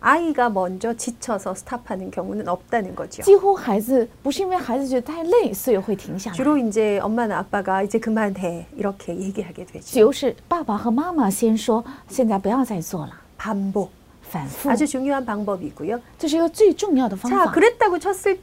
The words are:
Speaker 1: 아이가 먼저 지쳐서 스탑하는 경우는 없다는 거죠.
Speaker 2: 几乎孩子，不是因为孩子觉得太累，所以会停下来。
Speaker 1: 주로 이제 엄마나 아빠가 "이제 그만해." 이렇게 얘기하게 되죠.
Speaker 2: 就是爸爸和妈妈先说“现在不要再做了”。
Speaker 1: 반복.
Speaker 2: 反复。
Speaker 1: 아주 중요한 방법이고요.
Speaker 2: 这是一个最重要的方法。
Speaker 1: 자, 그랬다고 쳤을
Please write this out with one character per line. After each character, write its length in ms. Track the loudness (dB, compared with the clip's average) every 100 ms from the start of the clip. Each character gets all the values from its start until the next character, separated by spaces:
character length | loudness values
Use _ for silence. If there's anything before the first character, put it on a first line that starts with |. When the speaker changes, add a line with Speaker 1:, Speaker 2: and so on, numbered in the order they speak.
Speaker 1:
아이가 480 | 2 2 2 0 0
먼저 460 | 0 -2 -4 -6
지쳐서 580 | -4 -8 -10 -6 -6 -6
스탑하는 560 | -10 -8 -10 -8 -8 -8
경우는 340 | -8 -6 -6 -4
없다는 460 | -4 -2 -4 -2
거죠. 260 | -8 -12 -2
Speaker 2:
几 100 | 8
乎 220 | 8 8 2
孩 240 | 2 0
子， 280 | 2 2 2 -2
不 80 | -4
是 120 | -2
因 60 | 0
为 80 | -2
孩 220 | -2 -4
子 80 | 0
觉 80 |
得 80 | -2
太 220 | -2 -6
累， 280 | 2 4 2
所 220 | -2 0
以 20 | 0
会 200 | 0 -4
停 200 | -6 -8
下 140 | -8
来。 60 | -2
Speaker 1:
주로 200 | 2 2
이제 440 | 2 2 2 2
엄마나 380 | 0 0 0 -2
아빠가 440 | -2 -4 0 0
"이제 160 | 0 -2
그만해." 680 | 0 0 0 -2 -6 -6 -10 -6
이렇게 360 | -6 -6 -8 -8
얘기하게 500 | -6 -6 -8 -10 -16
되죠. 260 | -16 -4
Speaker 2:
就 200 | 4 4
是 220 | 4 -2 -4 -4
爸 140 | -4
爸 140 | -2 -4
和 120 | 0
妈 220 | 0 0
妈 160 | 0 0
先 280 | 2 2 2
说 260 | 2 -2 -2 -14 -10
“现 180 | 0 0
在 120 | 2
不 100 | 0
要 160 | 0
再 160 | 0 -2
做 200 | -6 -8 -10
了”。 60 | -14 -20 -12
Speaker 1:
반복. 540 | -6 -4 -2 -2 -4 -8 _ -20 -12
Speaker 2:
反 140 | -8 -8
复。 220 | -6 0
Speaker 1:
아주 160 | 2 0
중요한 380 | -2 -2 -2 -2
방법이고요. 720 | -4 -4 -4 -6 -8 -6 -6 -8 -6
Speaker 2:
这 80 | -2
是 100 | 2
一 20 |
个 100 | 0
最 240 | 4 4
重 240 | 4 2 2
要 100 | 2
的 60 |
方 160 | -2 0
法。 140 | 2
Speaker 1:
자, 60 | 4
그랬다고 460 | 6 4 6 2 2
쳤을 400 | -2 -2 0 -2